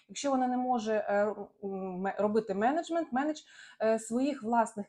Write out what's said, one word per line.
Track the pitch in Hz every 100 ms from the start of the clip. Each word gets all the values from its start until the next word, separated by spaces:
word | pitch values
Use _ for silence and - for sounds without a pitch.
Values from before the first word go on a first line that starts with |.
| -
якщо | 196 277
вона | 262 254
не | 247
може, | 254 247 214
е, | 214 - 202 208 208 196 _
м, | 196 190 190 180
ме-, | 190 -
робити | 208 214 220
менеджмент, | 190 226 320 330 330 320
менедж, | 247 302 302 - - - -
е, | 220 220
своїх | 220 233 277 -
власних | 214 233 220 208